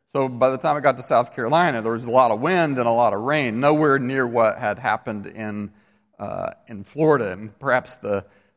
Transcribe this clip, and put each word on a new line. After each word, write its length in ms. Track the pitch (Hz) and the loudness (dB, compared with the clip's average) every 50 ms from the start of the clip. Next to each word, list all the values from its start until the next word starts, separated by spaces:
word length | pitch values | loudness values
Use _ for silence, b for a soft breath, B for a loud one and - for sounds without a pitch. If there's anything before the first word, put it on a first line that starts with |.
| _ _ | _ _
So 200 | - 139 135 131 | -4 -2 -2 -2
by 220 | 123 117 127 131 | 0 0 0 2
the 80 | 131 127 | 2 0
time 180 | 170 156 143 | -2 -2 -2
it 60 | 147 | 2
got 160 | 135 143 131 127 | 2 0 0 0
to 40 | |
South 320 | 120 - 135 117 123 - - | -2 0 2 2 2 0 -4
Carolina, 460 | - 120 113 147 165 180 165 131 113 | -6 -2 0 2 2 2 2 0 -2
there 120 | 107 113 | -2 -4
was 120 | 117 113 120 | -4 -4 -4
a 60 | 120 | 2
lot 220 | 117 127 127 117 | 4 4 4 4
of 80 | 107 107 | 2 0
wind 380 | 127 165 185 180 165 151 139 127 | 0 0 2 2 2 0 0 0
and 80 | 120 | 0
a 60 | 117 | 2
lot 220 | 117 117 120 110 101 | 2 4 2 2 2
of 60 | 101 | 0
rain, 400 | 113 135 151 151 135 120 107 117 | -2 -2 0 0 0 -2 -2 2
nowhere 380 | 139 147 156 151 156 147 135 139 | 2 2 4 4 4 2 2 2
near 280 | 127 127 135 135 127 | 0 -2 -2 -2 -2
what 320 | 120 117 117 113 107 - - | 0 2 2 2 2 2 0
had 200 | - 107 104 104 | -4 -4 -4 -2
happened 480 | 113 110 107 110 - 120 107 104 98 | -2 -2 -2 -2 -4 -8 -8 -8 -10
in, 440 | 104 - 110 110 107 104 104 104 101 b b b b b b b b _ - | -12 -12 -12 -10 -10 -8 -8 -10 -10 b b b b b b b b _ -12
uh, 340 | 104 101 - 50 - - - - _ - | -10 -8 -8 -6 -8 -8 -10 -12 _ -18
in 160 | 113 98 101 | -18 -16 -18
Florida. 480 | - - 143 160 156 147 131 113 95 | -12 -4 0 2 4 4 2 2 -2
And 260 | 90 95 107 107 101 _ | -6 -8 -12 -16 -16 _
perhaps 380 | 135 135 123 127 - - - | -2 0 0 0 0 -4 -12
the, 280 | - - 104 101 98 95 b b b b b b | -10 -4 -2 -2 -2 -4 b b b b b b